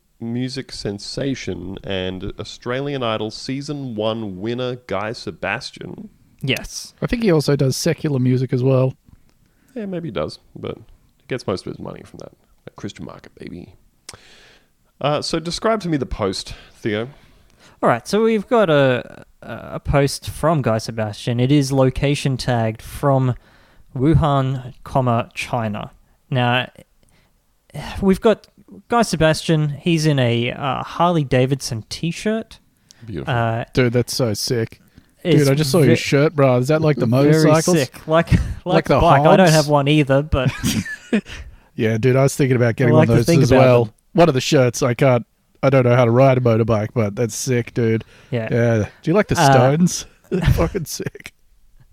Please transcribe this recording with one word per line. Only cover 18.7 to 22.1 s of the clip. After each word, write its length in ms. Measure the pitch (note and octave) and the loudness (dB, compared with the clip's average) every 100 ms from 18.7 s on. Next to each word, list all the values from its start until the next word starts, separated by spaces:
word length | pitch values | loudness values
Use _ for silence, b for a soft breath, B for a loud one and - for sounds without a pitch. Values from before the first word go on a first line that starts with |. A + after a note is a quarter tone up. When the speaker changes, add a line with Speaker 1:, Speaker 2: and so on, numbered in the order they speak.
Speaker 2:
a, 560 | D3 C3+ B2 - - - _ | 4 2 0 -6 -18 -20 _
a 360 | - A#2 C#2+ - | -16 -14 -12 -10
post 520 | - C#3+ C#3 - - | -2 0 0 -4 -12
from 320 | - D3+ E3 | -4 -2 0
Guy 160 | A#2+ A2 | 0 -2
Sebastian. 600 | - A#2 G#2+ G2+ - A#2+ | -4 -8 -8 -6 -4 -2
It 140 | B2+ | 2
is 180 | D3 C3+ | 2 2
location 680 | C3+ C3 - C#3+ | 2 2 2 -2